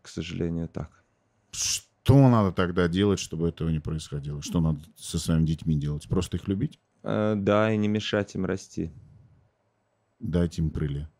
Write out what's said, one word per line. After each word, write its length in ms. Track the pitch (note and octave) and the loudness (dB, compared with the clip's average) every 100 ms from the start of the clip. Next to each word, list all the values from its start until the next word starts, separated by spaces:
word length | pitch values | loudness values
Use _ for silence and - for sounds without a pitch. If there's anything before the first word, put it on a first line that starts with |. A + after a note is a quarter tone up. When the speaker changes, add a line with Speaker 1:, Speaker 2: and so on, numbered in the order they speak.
Speaker 1:
к 40 | - | -12
сожалению, 600 | - E2+ F2 E2+ E2+ E2 | -12 -8 -6 -4 -4 -6
так. 220 | - D#2+ _ _ _ _ _ _ | -10 -12 _ _ _ _ _ _
Speaker 2:
Что 800 | - - - - _ - C#3 C3+ | -8 -6 -6 -10 _ 4 8 8
надо 220 | A#2 G2 | 6 4
тогда 360 | E2+ F2+ F2 F2 | 2 0 2 2
делать, 320 | F2 G2+ F#2+ | 4 2 2
чтобы 280 | - E2 E2+ | -2 -2 -2
этого 220 | - E2 | -2 -2
не 100 | D#2+ | -2
происходило? 600 | - D#2 - D2 C#2+ D2 | -4 -6 -6 -8 -8 -8
Что 180 | D2+ F2 | -4 0
надо 180 | D#2+ D2+ - - | 2 0 -6 -18
со 200 | - E2+ | -8 -4
своими 280 | - D#2+ D#2+ | 0 2 2
детьми 300 | D#2 - D2+ | 0 0 0
делать? 280 | D2 D2 - | -2 -6 -4
Просто 300 | F#2 F2 F2+ | -4 -2 -4
их 100 | - | -4
любить? 320 | G2 C#3+ - _ _ | -2 -4 -8 _ _
Speaker 1:
Э, 300 | G#2 G#2+ G#2+ G#2+ | -6 -2 0 0
да, 360 | G2 G#2 A2 | 2 4 4
и 40 | G#2+ | 2
не 100 | G#2 | 0
мешать 480 | G#2+ G#2 G#2 G2+ F#2+ | 0 -2 -2 -2 -4
им 100 | F#2 | -4
расти. 460 | F#2+ - - E2+ - - - _ _ _ _ _ _ _ _ _ _ | -4 -6 -8 -8 -10 -20 -20 _ _ _ _ _ _ _ _ _ _
Speaker 2:
Дать 400 | A2 F2 E2+ - | -4 0 0 0
им 100 | D#2+ | -4
крылья. 400 | D2 D2+ C#2 D#2 | -2 -4 -6 -10